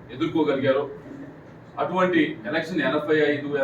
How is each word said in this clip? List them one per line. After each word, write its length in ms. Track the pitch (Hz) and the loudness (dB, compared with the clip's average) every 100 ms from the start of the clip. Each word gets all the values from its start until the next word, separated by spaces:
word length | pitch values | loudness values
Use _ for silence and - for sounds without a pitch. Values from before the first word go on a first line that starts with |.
| - | -14
ఎదుర్కోగలిగారు. 680 | 127 156 165 143 135 139 - - - 139 - - - - - - - | -4 0 2 2 2 2 2 0 -8 -14 -14 -16 -18 -20 -20 -12 -6
అటువంటి 400 | - 185 180 160 147 - - | -2 2 2 4 2 -2 -4
ఎలక్షన్ 340 | 160 160 160 160 | -4 -2 -2 0
ఎనభై 280 | 151 151 151 147 | 0 2 4 4
ఐదు, 160 | 135 143 143 | 2 -2 0